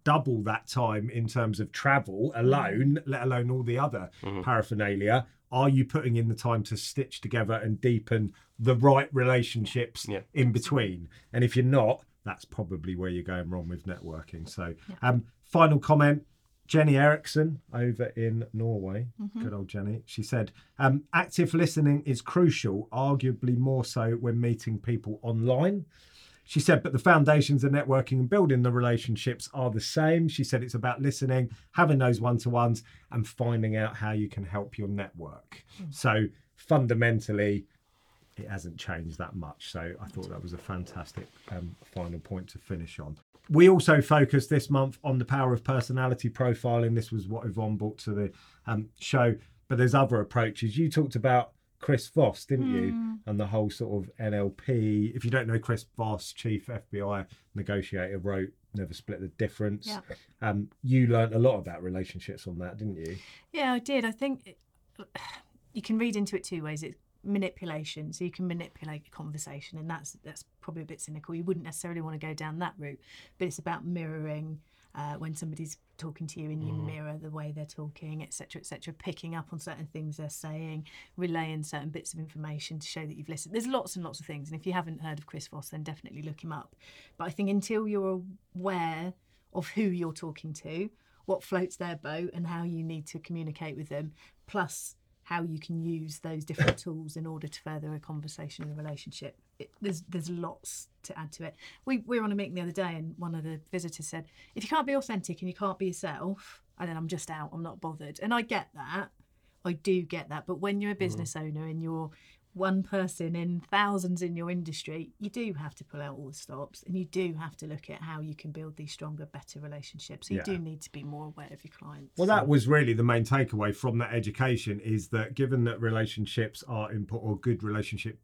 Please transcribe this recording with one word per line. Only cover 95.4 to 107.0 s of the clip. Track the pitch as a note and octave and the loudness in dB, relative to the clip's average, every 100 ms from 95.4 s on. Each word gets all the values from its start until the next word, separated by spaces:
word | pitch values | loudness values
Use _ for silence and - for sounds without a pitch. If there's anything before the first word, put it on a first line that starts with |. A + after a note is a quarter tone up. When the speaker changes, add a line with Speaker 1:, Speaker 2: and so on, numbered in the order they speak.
Speaker 2:
you | E3+ D#3 | -4 -6
can | - E3 | -6 -4
use | E3 E3 D#3 D3+ | -4 -4 -6 -10
those | E3 D#3+ | -8 -8
different | D3+ D#3 D#3 E3+ | -6 0 2 0
Speaker 1:
<laughs> | F3 | -4
Speaker 2:
tools | D#3+ D#3 | -10 -10
in | D#3+ D#3+ | -10 -10
order | D#3 D3+ | -10 -10
to | - | -12
further | D#3 D#3 D3+ | -10 -8 -8
a | D#3 | -10
conversation | D3+ D3+ D3+ - D3+ - | -10 -10 -10 -12 -14 -10
in | D3+ | -10
a | |
relationship. | D3+ D3+ D3 - - D3 - _ - | -10 -10 -12 -14 -14 -16 -16 _ -18
It, | - - | -18 -10
there's, | G3+ E3 F3+ | -6 -6 -8
there's | F3 D#3+ | -8 -6
lots | F3 E3 - - - - _ | -6 -8 -10 -14 -14 -16 _
to | - - | -16 -12
add | D#3 | -12
to | - | -12
it. | D#3+ - - - | -14 -16 -20 -12
We, | - B3+ - | -4 -4 0
we | A#3+ | -2
were | |
on | G#3+ | 0
a | |
meeting | G3+ G3 | -2 -4
the | F3+ | -6
other | F3 | -6
day | E3+ F3+ D#3+ | -4 -4 -4
and | D#3+ D#3 | -8 -8
one | E3+ | -8
of | E3 | -8
the | D#3 D#3 - | -8 -10 -8
visitors | F#3 E3+ - D3+ | -8 -8 -10 -10
said, | E3 D#3+ _ - | -10 -12 _ -18
"If | - | -12
you | G#3 | -2
can't | D#4 C4+ | -2 2
be | |
authentic | C#4 C4+ G#3 - E3 | 0 0 -6 -6 -8
and | F3+ | -8
you | |
can't | F3+ G3+ F3+ | -4 -4 -2
be | F#3+ | -4
yourself, | - E3+ C3+ E3+ G3 - - _ - | -4 -8 -8 -6 -8 -10 -20 _ -10
and | F3 | -8
then | |
I'm | D#3+ | -6